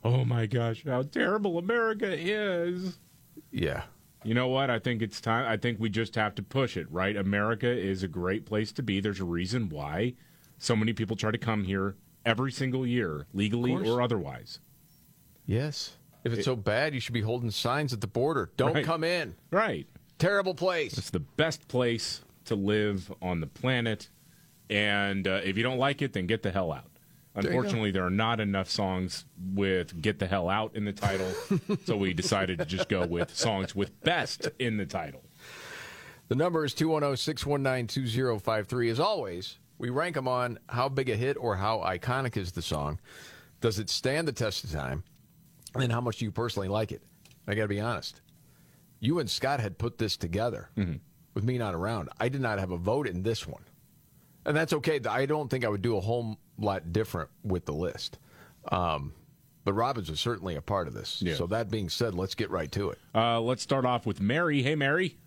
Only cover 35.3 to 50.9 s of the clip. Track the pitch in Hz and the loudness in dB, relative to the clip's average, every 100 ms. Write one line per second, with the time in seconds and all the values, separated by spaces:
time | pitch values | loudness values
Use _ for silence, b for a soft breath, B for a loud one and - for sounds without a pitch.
35.3 | - B B B B B B B B - | -20 B B B B B B B B -2
36.3 | 123 175 160 147 - 160 156 143 131 - | 0 2 2 0 0 2 4 2 0 -2
37.3 | 143 143 143 135 127 120 - 123 117 127 | -4 0 2 2 0 0 -2 0 2 2
38.3 | 110 - 110 98 123 117 117 185 202 104 | 2 2 0 0 2 2 4 2 2 -2
39.3 | 87 98 - - - 120 127 175 147 127 | -6 -10 -14 -20 -8 -2 0 0 0 0
40.3 | 127 123 110 - 117 135 135 127 107 131 | 2 0 -4 -4 0 2 2 0 2 2
41.3 | 143 117 95 101 110 87 90 - 127 131 | 0 0 2 0 0 0 -2 0 0 0
42.3 | 110 90 85 - 76 73 78 B B B | -2 -4 -4 -4 -2 -2 -4 B B B
43.3 | B B - 117 98 107 - 131 147 160 | B B -2 0 0 -2 -2 0 0 0
44.3 | 117 110 - - 80 65 73 - - - | 0 -2 -2 -6 -4 -4 -4 -8 -20 -20
45.3 | - - - - 123 123 117 123 - 110 | -20 -20 -20 -8 -2 0 0 -2 -2 -4
46.3 | 98 117 104 95 104 110 - - - - | -2 -2 -2 0 0 0 -6 -12 -20 -20
47.3 | - - 104 107 101 113 107 - - - | -16 -4 -2 0 0 -2 -4 -8 -14 -20
48.3 | - b b b b b - 107 170 123 | -20 b b b b b -2 0 2 0
49.3 | - 131 139 107 85 120 - 110 - 87 | 0 2 2 0 -2 -4 -2 -2 -2 -2
50.3 | 87 120 - - - 95 | 0 0 -2 -6 -2 -2